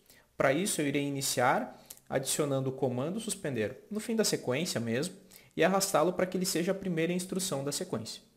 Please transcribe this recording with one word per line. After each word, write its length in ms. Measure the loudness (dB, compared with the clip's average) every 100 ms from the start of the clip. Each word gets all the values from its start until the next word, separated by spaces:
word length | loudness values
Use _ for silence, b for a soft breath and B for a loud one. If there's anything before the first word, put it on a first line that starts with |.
| b b b 0
Para 160 | 2
isso 260 | 2 0 0
eu 80 | 0
irei 160 | 0
iniciar 720 | 0 -2 -2 2 4 4 0 B B B -4
adicionando 640 | -4 -2 0 2 0 0
o 40 |
comando 460 | 0 -2 0 -2 -4
suspender 680 | -6 -6 -4 -2 -2 -4 -8
no 80 | -8
fim 160 | -2 0
da 80 |
sequência 560 | 2 0 0 0 0 -2
mesmo 360 | 0 0 -2 -8 -20 B B 2
e 80 | 4
arrastá-lo 480 | 4 4 4 4
para 120 | 2 0
que 120 | 0
ele 80 | 0
seja 260 | 0 0
a 40 | 0
primeira 360 | -2 0 0
instrução 500 | 0 -2 -4 -2 -2
da 120 | -4
sequência. 480 | -4 -4 -6 -6 -12 -16